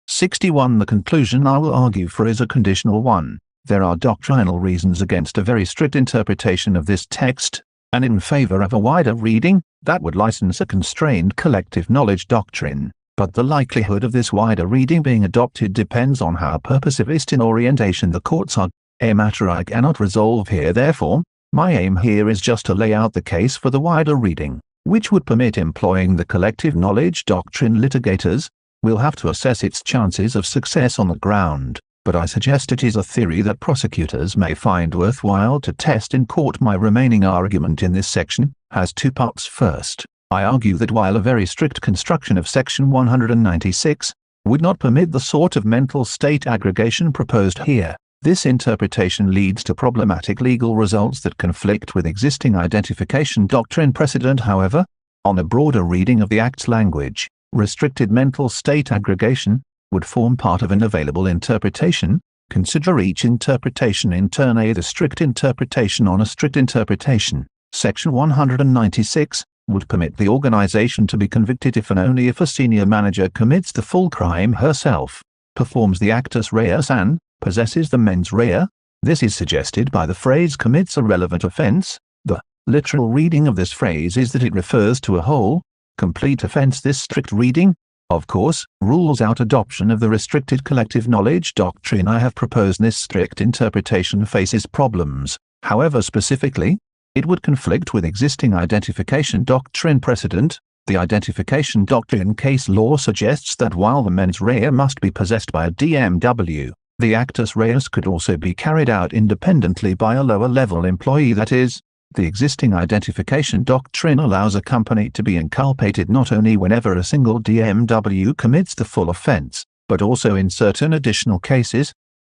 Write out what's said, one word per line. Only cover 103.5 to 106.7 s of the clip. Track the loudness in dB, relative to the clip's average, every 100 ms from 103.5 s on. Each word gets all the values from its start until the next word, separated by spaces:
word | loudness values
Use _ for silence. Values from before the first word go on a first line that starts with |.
| -4
that | -2 0
while | 0 2
the | 0
mens | 2 0 0
rea | 0 2 2
must | 2 0 0
be | -4
possessed | -2 -2 -2 -2
by | -4 -4
a |
D | -2 0 2
M | 2 2
W, | 0 0 -2 -4 -8